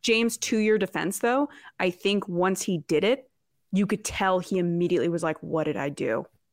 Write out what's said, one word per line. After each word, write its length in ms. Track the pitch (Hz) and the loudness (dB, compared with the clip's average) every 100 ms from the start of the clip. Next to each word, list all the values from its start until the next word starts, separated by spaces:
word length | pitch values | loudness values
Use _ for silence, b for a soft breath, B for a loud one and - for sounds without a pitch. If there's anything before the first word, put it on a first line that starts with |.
James, 360 | - 226 233 - | 0 2 2 -2
to 180 | - 220 | -2 0
your 200 | 214 214 | 4 2
defense, 420 | 190 - 156 196 | 2 -2 -4 -2
though, 280 | 233 262 294 B B _ | 0 0 0 B B _
I 100 | 185 | -2
think 380 | 180 196 202 190 | 0 0 0 -2
once 340 | 175 185 185 | 0 0 0
he 180 | - 175 | -2 -4
did 260 | - 156 196 | 0 2 2
it, 240 | 269 - _ _ _ _ | 0 -4 _ _ _ _
you 160 | 185 202 | 0 0
could 160 | 208 | 0
tell 360 | - - 190 185 | -4 -2 2 2
he 180 | 180 190 | 0 -2
immediately 500 | 175 170 175 175 151 | 0 0 2 2 2
was 160 | 170 | 0
like, 180 | 165 156 | -2 -4
"What 220 | 165 160 | -4 -2
did 140 | 151 147 | -2 -2
I 120 | 143 | -4
do? 360 | 147 127 110 - _ _ | -4 -2 -2 -6 _ _